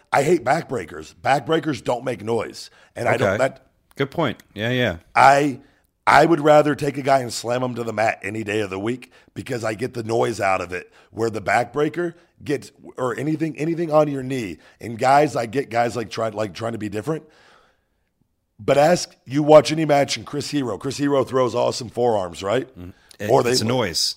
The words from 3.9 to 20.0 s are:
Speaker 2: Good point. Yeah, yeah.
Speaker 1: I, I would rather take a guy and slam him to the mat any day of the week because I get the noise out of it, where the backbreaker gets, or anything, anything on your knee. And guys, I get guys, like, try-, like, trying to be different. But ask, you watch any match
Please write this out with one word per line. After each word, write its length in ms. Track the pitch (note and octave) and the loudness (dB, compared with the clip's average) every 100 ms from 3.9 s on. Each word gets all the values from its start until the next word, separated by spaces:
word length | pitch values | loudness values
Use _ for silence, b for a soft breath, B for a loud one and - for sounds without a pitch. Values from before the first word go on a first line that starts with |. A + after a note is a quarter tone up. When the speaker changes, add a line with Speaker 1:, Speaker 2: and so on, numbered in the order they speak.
| - | -6
Speaker 2:
Good 140 | C#3 | -4
point. 300 | - D3 - _ | -2 -2 -4 _
Yeah, 160 | G2 A2+ | -6 -4
yeah. 280 | B2+ A#2+ E2+ _ A#2+ | 0 0 -2 _ 6
Speaker 1:
I, 440 | C3 C#3 D3 B2 b b b _ - | 6 6 2 -4 b b b _ 4
I 180 | C3+ D#3+ | 6 6
would 140 | E3 | 4
rather 340 | D3+ D3+ D3 C#3+ | 6 6 4 -2
take 220 | D3 C3 | -4 -4
a 40 | |
guy 180 | C3 C3+ | 0 0
and 140 | B2 | 0
slam 300 | - A2+ B2+ | -8 -4 -4
him 120 | B2+ A#2 | -4 -4
to 80 | |
the 80 | A2+ | -6
mat 260 | G#2+ A2 - | 0 -2 -2
any 200 | F#2+ A2 | -8 -8
day 180 | G2+ G#2+ | -4 -4
of 80 | G2+ | -2
the 100 | F#2+ | -4
week 320 | G#2+ B2+ - b b | -4 -6 -12 b b
because 300 | - F#2+ B2 A2 | -14 -8 -6 -6
I 80 | |
get 200 | G#2+ B2+ A#2+ | -6 -6 -6
the 80 | |
noise 360 | A2 A#2 B2 G#2+ | -2 0 0 0
out 220 | G2 F#2 | 0 0
of 100 | F2+ | -2
it, 200 | F2+ D2+ b b | -8 -10 b b
where 200 | G2 A2+ | -4 -4
the 120 | G#2+ | -4
backbreaker 720 | G2+ G#2+ B2 D3 D#3 D#3+ F3 F3 b _ | 0 0 0 -2 -4 -2 -8 -8 b _
gets, 280 | F#2+ C3+ - _ - - | -6 -6 -6 _ -18 -6
or 200 | B2+ A2+ | -4 -2
anything, 380 | C#3+ D#3 D#3+ A#2+ | -4 -2 -4 -4
anything 340 | D#3 D#3+ E3+ | -6 -4 2
on 160 | D3+ D3+ | 2 2
your 160 | C#3 | -2
knee. 360 | B2+ C3+ G2+ D#2 b b | -4 -6 -6 -10 b b
And 180 | G#2 A2+ | -12 -2
guys, 380 | B2+ C#3+ D3 C3 | 4 6 4 0
I 120 | A#2 | -4
get 220 | B2+ - | -4 -2
guys, 260 | A2+ A#2+ A2+ | -2 -2 -2
like, 120 | G#2+ | -8
try-, 200 | - A2+ | -4 -4
like, 240 | G2+ G#2+ | -4 -6
trying 180 | E2 A2+ | -6 -8
to 40 | A2 | -6
be 120 | G#2 | -8
different. 340 | G#2 A#2 D#3 - b b b b b b _ _ _ _ _ _ _ | -6 -6 -6 -8 b b b b b b _ _ _ _ _ _ _
But 140 | G#2 C#3 | 0 4
ask, 380 | D3+ F3+ - _ - | 4 2 -2 _ -6
you 160 | C3+ | -2
watch 300 | D3 D3+ - | 8 8 8
any 140 | D#3 D3+ | 0 2
match 320 | C#3 | 2